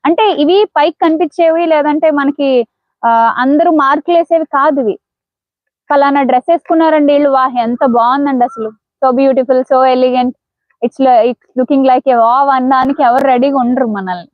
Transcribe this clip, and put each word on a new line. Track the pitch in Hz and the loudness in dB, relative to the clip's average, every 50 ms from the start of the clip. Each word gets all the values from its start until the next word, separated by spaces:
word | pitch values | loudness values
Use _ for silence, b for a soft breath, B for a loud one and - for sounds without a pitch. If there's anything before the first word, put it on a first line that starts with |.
| _ | _
అంటే | 269 339 - 440 415 339 | -2 0 2 2 0 0
ఇవి | 254 294 285 359 392 427 | 0 0 2 2 2 0
పైకి | - _ 320 294 330 311 _ 381 | 0 _ 0 0 0 -2 _ -2
కనిపించేవి, | 330 320 311 359 302 _ - 339 330 320 330 349 | -2 0 0 -2 -4 _ -2 0 0 0 0 0
లేదంటే | 330 320 302 285 294 294 311 320 320 | 0 0 0 0 -2 -2 0 0 0
మనకి, | 302 285 277 269 285 - 285 269 262 247 233 _ _ _ _ _ _ _ - | 0 0 -2 -2 -2 -2 -2 0 0 0 -2 _ _ _ _ _ _ _ -2
ఆ, | 233 - 170 175 - - - | 0 0 2 2 0 0 -2
అందరూ | 247 262 285 302 339 349 | 0 0 2 2 2 2
మార్కులు | 330 302 277 269 285 311 - - 349 | 2 0 0 0 0 -2 -2 0 0
వేసేవి | 339 339 _ 339 330 320 | 0 0 _ -2 -2 -2
కాదు | - - 277 277 311 294 277 | -2 -2 -2 0 0 0 0
ఇవి. | 254 214 185 - _ _ _ _ _ _ _ _ _ _ _ _ _ _ _ _ _ _ 294 | -2 -4 -4 -6 _ _ _ _ _ _ _ _ _ _ _ _ _ _ _ _ _ _ 0
"పలానా | 285 277 277 277 285 277 | 0 0 2 0 0 0
డ్రెస్ | 247 254 254 - - | 0 0 -2 0 0
వేసుకున్నారండి | 339 339 _ - 339 320 330 320 311 302 294 285 285 | -2 -2 _ -2 0 0 2 2 2 2 2 2 2
వీళ్ళు, | 285 294 285 | 2 2 2
వా, | 269 262 262 277 247 247 | 0 0 0 -2 -2 -4
ఎంత | 233 226 247 - 294 | -4 -4 -2 -2 -2
బాగుందండి | 269 233 240 226 240 254 277 285 285 269 247 247 | 0 0 0 0 0 0 -2 -2 -2 0 0 -2
అసలు, | 254 254 247 220 220 220 _ _ _ _ _ - | -2 -4 -10 -10 -12 -12 _ _ _ _ _ -2
so | 262 254 254 | -2 0 2
beautiful, | 277 269 262 262 254 247 262 254 | 2 2 2 0 0 0 0 -2
so | 254 _ 277 254 262 262 254 | 0 _ 0 2 2 2 2
elegant, | 254 254 254 247 254 247 254 277 _ _ _ _ _ _ _ _ _ - | 2 0 0 0 0 -2 -4 -6 _ _ _ _ _ _ _ _ _ -8
it's | 240 _ - 269 | -8 _ 0 0
li-, | 262 247 233 214 | 2 4 4 2
it's | 247 240 _ _ _ _ 247 | 0 -2 _ _ _ _ -4
looking | 254 - 294 269 269 | -2 0 0 0 2
like | 262 254 254 - | 2 0 0 0
a | 269 254 | 0 0
wow" | 233 226 226 240 269 277 277 | 2 2 2 2 0 0 0
అనడానికి | 269 262 254 254 277 254 226 254 285 302 285 | 0 -2 0 0 0 0 0 -2 -2 0 0
ఎవరు | 240 240 262 269 | 0 2 2 2
రెడీగా | 269 254 247 247 285 277 269 | 0 0 2 0 0 0 -2
ఉండరు | 247 240 254 254 262 | -2 -2 -2 -2 -2
మనల్ని. | 226 214 202 190 185 180 180 190 _ | -4 -4 -6 -8 -8 -10 -10 -12 _